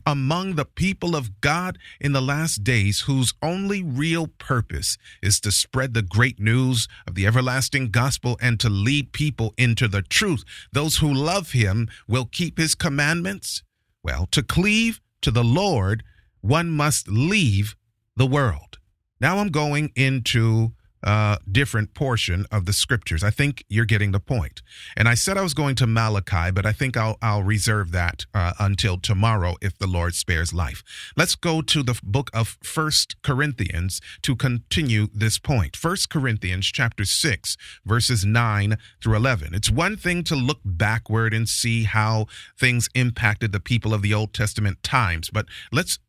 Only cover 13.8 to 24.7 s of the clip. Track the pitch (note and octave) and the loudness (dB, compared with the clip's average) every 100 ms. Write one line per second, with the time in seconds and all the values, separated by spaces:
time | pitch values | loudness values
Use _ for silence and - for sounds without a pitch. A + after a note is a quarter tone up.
13.8 | _ _ E2 C2 F2+ - A#2 - G3 G#3+ | _ _ -6 -4 0 0 2 2 4 4
14.8 | A3+ A3 _ _ - A#2+ A#2+ C#3+ G3+ C#3+ | 2 -2 _ _ 0 2 4 4 2 2
15.8 | F#2+ A2 - - _ _ G2 D3+ E3+ D#3 | 2 -2 -6 -20 _ _ 0 2 2 0
16.8 | D3 - - G#2 D3+ G#3+ C#3+ G2+ G#2 - | 2 0 0 0 2 2 2 2 0 -6
17.8 | _ _ _ - C3 C#3+ B2+ D2+ - - | _ _ _ 0 2 4 2 0 -8 -20
18.8 | _ _ _ _ C#3+ F#3+ G#3 D3+ D3+ D3 | _ _ _ _ 0 2 0 0 0 0
19.8 | D3+ - C3+ C3 A2 B2 A2+ A2+ A2+ - | -2 2 2 2 0 2 4 4 2 -2
20.8 | _ _ F#2+ G#2+ G#2 G#2 - G2 C#3 A2+ | _ _ 0 2 2 0 0 0 2 0
21.8 | G#2 - C#3 A2+ - F2 G#2 G#2+ F2+ F#2+ | -4 -4 -2 0 0 -2 -2 -2 0 -2
22.8 | - A#2+ - D#2+ G2+ - C#3+ - - G#2 | 0 -2 -2 -2 0 0 0 -2 -4 -2
23.8 | A2+ A2 G2+ G2 - B2+ E2 - - | 2 2 2 0 -2 -4 -4 -8 -20